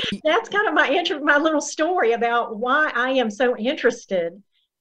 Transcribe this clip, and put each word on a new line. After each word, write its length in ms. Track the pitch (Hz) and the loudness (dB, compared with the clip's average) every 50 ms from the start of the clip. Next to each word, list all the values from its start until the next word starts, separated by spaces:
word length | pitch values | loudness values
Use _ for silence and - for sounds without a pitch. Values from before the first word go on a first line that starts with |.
| - - 202 196 - | -4 -4 -6 -2 0
that's 240 | 302 330 453 453 - | 0 0 0 0 -2
kind 180 | - 415 427 | -2 0 0
of 60 | 370 311 | 2 2
my 160 | 320 285 240 | 2 2 2
inter-, 320 | 277 359 349 349 381 285 | 2 0 0 -2 -4 -2
my 160 | 294 311 285 | 2 2 2
little 240 | 285 320 320 311 285 | 4 4 2 0 0
story 500 | 294 - - - 311 339 370 359 269 226 | -2 -4 -4 -2 -2 0 2 2 2 2
about 460 | 233 214 233 233 240 240 226 - 226 | 2 2 0 0 0 0 -2 -2 -6
why 340 | 208 233 247 269 302 311 294 - | -6 -2 0 2 2 2 0 0
I 180 | 233 247 262 | -2 0 0
am 200 | 269 262 240 220 | 2 0 0 0
so 240 | 208 - 262 247 247 | 0 0 0 0 0
interested 880 | 214 214 254 311 311 - 226 - - - - 196 180 170 170 180 202 - _ _ _ _ _ _ _ | 0 -2 -4 -2 0 0 0 0 -2 -6 -4 -4 -2 -2 -4 -8 -12 -20 _ _ _ _ _ _ _